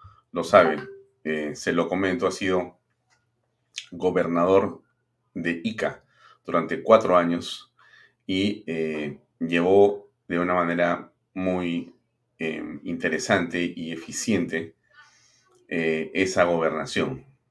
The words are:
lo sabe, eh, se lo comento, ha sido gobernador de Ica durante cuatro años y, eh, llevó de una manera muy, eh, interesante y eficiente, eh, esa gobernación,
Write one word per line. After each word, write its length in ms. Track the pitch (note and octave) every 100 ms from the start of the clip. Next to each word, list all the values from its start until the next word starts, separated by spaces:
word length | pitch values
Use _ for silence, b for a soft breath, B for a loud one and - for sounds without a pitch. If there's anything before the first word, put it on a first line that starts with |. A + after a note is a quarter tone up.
| b b _
lo 120 | F2
sabe, 340 | E2 F#2+ E2 D2+ - - - _
eh, 320 | D#2 D#2 D2+ -
se 180 | F#2
lo 160 | E2+ E2+
comento, 380 | F#2 F#2+ F2+ F#2
ha 40 |
sido 460 | - F#2+ F#2 F2+ - _ _ _ _ _ _ _ _ _ - -
gobernador 920 | F2 F2+ F2+ E2 E2+ F2+ F#2+ G2+ - _ _ _ _ _
de 260 | - E2+ E2
Ica 400 | A2+ G#2+ C#2+ - b b b b -
durante 380 | E2+ - E2
cuatro 340 | - A2 - F2+
años 560 | E2+ E2+ - - - b b b b _ -
y, 360 | F#2+ G2+ G2+ -
eh, 500 | E2 D#2+ D2+ D2 C#2 _ -
llevó 680 | E2 E2+ F2+ G2 G2+ - - _ -
de 100 | F2
una 160 | F2+
manera 580 | F2+ E2+ E2+ F2 E2+ - _ _
muy, 600 | F#2 F#2 F#2 F2 E2+ - - _ _ _ -
eh, 260 | D#2+ D#2 D#2 -
interesante 880 | F2 E2+ E2+ D#2 - G2 E2+ F2 F2 -
y 160 | E2
eficiente, 840 | E2 - - - G2 E2 E2 E2 - b b b b b b _ _ -
eh, 440 | E2+ D#2+ D#2+ D#2
esa 300 | E2+ F#2 G2
gobernación, 840 | F2 E2+ D#2+ D#2 - G2 D2+ C2+ - _ _